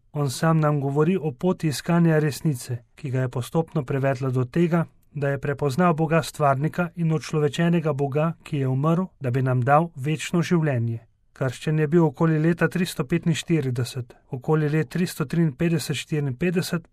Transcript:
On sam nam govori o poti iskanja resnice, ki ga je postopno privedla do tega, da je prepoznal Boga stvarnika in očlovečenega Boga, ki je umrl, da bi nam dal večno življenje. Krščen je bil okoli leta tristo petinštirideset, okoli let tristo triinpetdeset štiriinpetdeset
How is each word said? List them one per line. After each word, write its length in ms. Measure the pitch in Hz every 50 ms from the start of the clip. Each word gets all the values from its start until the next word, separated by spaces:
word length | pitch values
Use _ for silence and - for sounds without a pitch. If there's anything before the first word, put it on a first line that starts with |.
| _ _ -
On 160 | 151 147 139
sam 300 | 127 - 170 160 160 160
nam 220 | 151 147 151 143
govori 360 | 131 139 139 147 156 165 190
o 140 | 180 143 160
poti 360 | 131 - - 180 185 - -
iskanja 520 | 160 131 - - - 170 170 170 165 160 151
resnice, 580 | 151 151 123 - - 160 143 123 - - 123 117 - _ _
ki 140 | - - 139
ga 120 | 120 131
je 80 | 131 127
postopno 540 | - 127 120 - - 165 165 - - 160 131
privedla 460 | - 143 135 131 139 139 127 135 131
do 160 | 123 127 123
tega, 400 | 123 - 170 175 165 170 170 160 - _ _ _ _ _
da 140 | 147 143 139
je 100 | 139 131
prepoznal 540 | - 143 143 - 147 143 127 180 180 175 170
Boga 300 | 147 160 151 160 165 -
stvarnika 680 | - - - 151 139 139 131 143 160 - - 175 165 -
in 160 | 175 170 160
očlovečenega 840 | 160 151 - - - 156 147 147 - - 170 170 170 175 147 156 147
Boga, 400 | 135 143 139 131 151 156 165 160 - -
ki 140 | - 156
je 100 | 143 131
umrl, 360 | 131 131 135 139 160 170 175 190 175 - _
da 120 | - 123
bi 100 | 120 135
nam 200 | 131 131 127 127
dal 280 | 120 135 143 151 170 165 -
večno 460 | 135 127 151 156 - - - - 170
življenje. 580 | 165 - 180 170 156 151 131 120 117 117 113 117 - _ _ _ _ _ _
Krščen 460 | - 139 131 127 - - 160 156 156
je 80 | 156
bil 180 | 147 160 175 165
okoli 340 | 156 - - 165 160 160 151
leta 280 | 156 165 170 - 170
tristo 380 | 156 - 175 185 165 - - 156
petinštirideset, 1080 | - 175 165 - 175 151 - - - 170 156 135 131 120 127 120 - - 123 120 - - _ _ _
okoli 380 | - 127 - - 156 156 151 147
let 200 | 147 156 151 -
tristo 360 | - 160 185 - - - 156
triinpetdeset 680 | - - 165 170 156 127 - 165 165 170 151 - - 147
štiriinpetdeset 920 | 123 - - 160 151 143 139 123 - 175 185 170 180 160 - - 160 - _